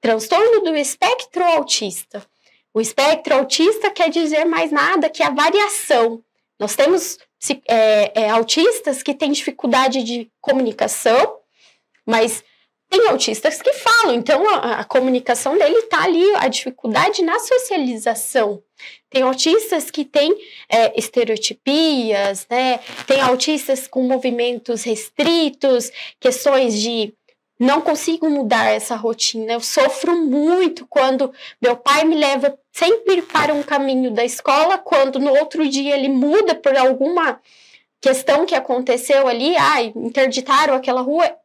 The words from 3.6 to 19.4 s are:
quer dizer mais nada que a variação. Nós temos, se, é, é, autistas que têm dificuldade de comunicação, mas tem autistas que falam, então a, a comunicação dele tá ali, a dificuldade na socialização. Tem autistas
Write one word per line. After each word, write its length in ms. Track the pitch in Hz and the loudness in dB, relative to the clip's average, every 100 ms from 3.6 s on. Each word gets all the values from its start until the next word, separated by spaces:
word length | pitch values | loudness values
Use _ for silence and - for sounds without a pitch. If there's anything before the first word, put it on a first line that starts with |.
| 339 427 403 | 2 2 -4
quer 180 | 403 330 | 0 -2
dizer 380 | 330 311 302 330 | 0 -2 0 0
mais 240 | 320 330 | -2 -2
nada 400 | 294 302 370 311 | 0 0 0 -2
que 120 | 311 | 0
a 60 | 294 | -2
variação. 960 | 269 311 392 415 - - 262 233 226 _ _ _ _ | 0 0 2 0 -4 0 2 2 -2 _ _ _ _
Nós 160 | 208 | -8
temos, 440 | - 285 370 339 - _ _ | 0 2 2 -2 -12 _ _
se, 220 | - 269 - | -8 -6 0
é, 440 | 226 220 214 208 - | 2 4 4 2 0
é, 80 | 214 | 0
autistas 720 | 226 226 - 359 494 - 269 | 0 0 2 2 2 -4 -6
que 100 | - | -6
têm 180 | 277 302 | -4 -2
dificuldade 680 | 285 - 262 269 254 269 262 | -2 -4 -6 0 2 2 0
de 280 | 226 240 226 _ | -4 -8 -10 _
comunicação, 960 | - 269 247 220 220 - 240 240 440 - _ _ _ _ _ _ - | -2 0 0 -2 -4 -2 2 2 2 -2 _ _ _ _ _ _ -2
mas 360 | 226 226 226 _ _ _ _ _ | 0 0 -2 _ _ _ _ _
tem 200 | 381 440 | 2 2
autistas 520 | 262 - 214 - 311 | 2 -2 -2 -2 -2
que 120 | - | -2
falam, 420 | 571 466 453 440 | -2 2 2 2
então 340 | 240 247 320 415 | 0 0 2 2
a, 300 | 349 233 226 | 0 -2 -6
a 40 | |
comunicação 760 | - 262 262 254 247 240 - 330 | -2 0 2 0 0 -2 0 2
dele 240 | 302 440 | 4 2
tá 220 | 440 330 | 0 0
ali, 200 | 370 339 370 415 | 0 2 2 2
a 100 | 262 | 0
dificuldade 760 | - - 254 240 220 403 415 | -2 -8 -8 -4 0 0 0
na 160 | 330 359 | -2 -2
socialização. 1200 | - 508 508 370 262 226 226 220 - 262 214 202 _ _ - - _ | 0 0 0 -4 -2 -4 -4 -4 -2 0 0 -4 _ _ -20 -20 _
Tem 120 | 269 | 0
autistas 680 | 254 262 | 0 0